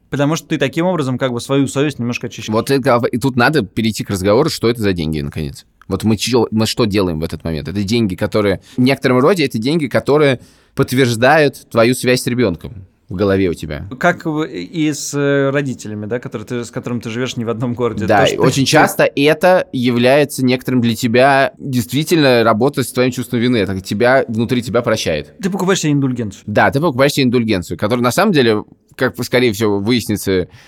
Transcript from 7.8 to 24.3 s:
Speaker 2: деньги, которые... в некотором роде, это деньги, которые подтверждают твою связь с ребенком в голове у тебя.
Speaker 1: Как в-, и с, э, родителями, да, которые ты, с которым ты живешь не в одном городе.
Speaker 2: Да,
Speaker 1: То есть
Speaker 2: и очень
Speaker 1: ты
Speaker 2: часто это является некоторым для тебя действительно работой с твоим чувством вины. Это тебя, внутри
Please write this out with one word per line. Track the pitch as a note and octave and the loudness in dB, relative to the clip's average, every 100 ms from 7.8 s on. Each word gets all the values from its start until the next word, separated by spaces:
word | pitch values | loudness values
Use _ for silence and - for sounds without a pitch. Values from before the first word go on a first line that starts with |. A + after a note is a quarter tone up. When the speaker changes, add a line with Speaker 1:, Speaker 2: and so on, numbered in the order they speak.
Speaker 2:
деньги, | G2 A#2 A2 F2+ | -2 0 0 -2
которые... | G#2 A2 G2+ F2+ - - | -2 0 0 -2 -6 0
в | |
некотором | B2+ C#3 C3+ B2+ | 0 2 2 2
роде, | C#3+ F#3+ C#3 | 4 2 0
это | A#2+ | -2
деньги, | A#2 E3 C3+ | -2 -2 0
которые | A2+ - D3 D3 A#2+ - _ _ | -2 2 2 4 0 -6 _ _
подтверждают | - C#3 B2 B2 A2+ B2+ D#3+ C#3+ - - | -4 -2 2 2 4 4 6 4 0 -4
твою | A#2 A2+ | 2 2
связь | B2+ B2 B2+ | 2 2 0
с | - | 0
ребенком | B2 A2+ E2 - F#2+ F#2+ _ - | 0 0 -2 -10 -16 -20 _ -12
в | F2+ | -2
голове | G2+ G2 F#2+ | 0 2 2
у | |
тебя. | D#2+ D#2+ D2+ F#2 - | -2 -6 -10 -10 -2
Speaker 1:
Как | F3 F3 E3 | -2 -2 -4
в-, | D3+ D#3+ | -4 -4
и | F3+ F3+ E3 D3+ | -8 -10 -4 -2
с, | C#3+ - | -2 -6
э, | C#3+ C#3+ C#3 C#3 | -2 0 2 0
родителями, | C#3 C#3+ A#2 G#2 G#2 G#2 | 0 -4 -6 -10 -10 -6
да, | B2 | -6
которые | C3 A#2+ G#2 | -6 -12 -8
ты, | B2 A#2 | -8 -8
с | |
которым | B2+ A#2+ A#2+ | -10 -6 -6
ты | A#2 | -6
живешь | A2+ B2+ - | -6 -6 -6
не | A2+ | -6
в | |
одном | A2+ B2 A2+ | -4 -4 -2
городе. | A#2+ G#2+ G2+ | -4 -2 0
Speaker 2:
Да, | G#2 | 2
Speaker 1:
То | |
есть | F#2+ - | 2 2
Speaker 2:
и | |
очень | C3 C#3 | 0 2
Speaker 1:
ты | C3 | 2
Speaker 2:
часто | D3+ G3 - D3 - | 4 2 2 0 2
это | C#3+ D#3 F3+ F#3 - | 2 4 4 2 0
является | C3+ B2 A#2+ B2 C#3+ C#3+ - | -2 0 2 4 4 2 0
некоторым | B2+ B2+ B2+ B2+ | 0 0 0 0
для | A#2 A2+ | 0 0
тебя | B2+ A#2 C3+ C3+ C3+ - | 0 4 4 4 2 -2
действительно | C#3+ B2+ A2 C3+ D#3 E3+ C#3+ A#2+ | -6 -4 -2 -2 0 2 4 4
работой | A2+ G#2+ C3 C#3+ | 4 4 2 0
с | B2 | -4
твоим | - B2+ | 0 -2
чувством | B2 A#2 B2 | -2 -4 -2
вины. | B2 B2 | 0 0
Это | F#2+ F#2+ | 0 -4
тебя, | F#2+ G#2 A#2+ C3+ | -6 0 4 4
внутри | B2 | 2